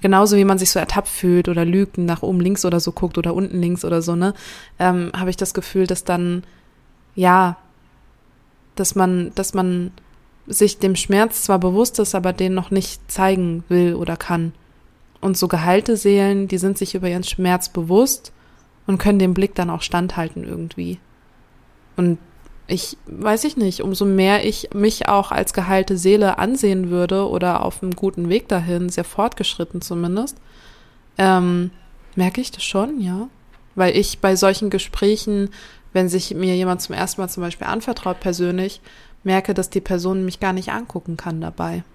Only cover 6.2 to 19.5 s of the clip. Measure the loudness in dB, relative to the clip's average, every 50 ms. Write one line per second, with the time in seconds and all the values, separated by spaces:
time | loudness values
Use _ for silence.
6.2 | 0 -2 -2 -4 -6 -12 -20 _ _ _ _ _ _ _ _ _ _ _ -2 2
7.2 | 4 6 6 6 4 2 0 -4 -12 _ _ _ _ _ _ _ _ _ _ _
8.2 | _ _ _ _ _ _ _ _ _ _ -6 -4 -4 -2 2 2 2 2 2 0
9.2 | -2 -4 -4 -6 -6 -4 -2 -2 0 0 -2 -2 -4 -8 -10 -16 _ _ -20 -20
10.2 | _ _ _ _ -12 -4 2 4 4 4 2 2 0 0 2 0 0 2 4 4
11.2 | 2 2 0 -4 0 2 2 2 2 2 2 2 2 2 2 -2 -2 0 0 -2
12.2 | -2 -2 -2 0 -2 -2 -2 -2 -2 -2 -2 -2 -2 -4 -8 -14 -14 -8 -2 2
13.2 | 2 2 2 2 0 -2 -2 -4 -2 0 2 4 4 4 2 -2 -4 -4 -6 -6
14.2 | -4 -2 -2 -2 -2 -4 -6 -10 _ _ _ _ _ -20 _ _ _ _ _ -4
15.2 | -2 -2 0 0 0 0 0 2 2 4 4 4 4 2 0 2 4 4 4 4
16.2 | 4 2 2 0 0 -2 -2 0 0 0 -2 -2 -4 -6 -6 -4 -4 -2 -4 -4
17.2 | -4 -6 -4 -2 0 0 0 0 -2 -4 -6 -4 -2 2 4 4 4 4 0 -6
18.2 | -8 -20 -20 _ _ _ _ _ _ _ _ _ -4 -2 0 2 2 4 4 4
19.2 | 4 2 2 2 0 -2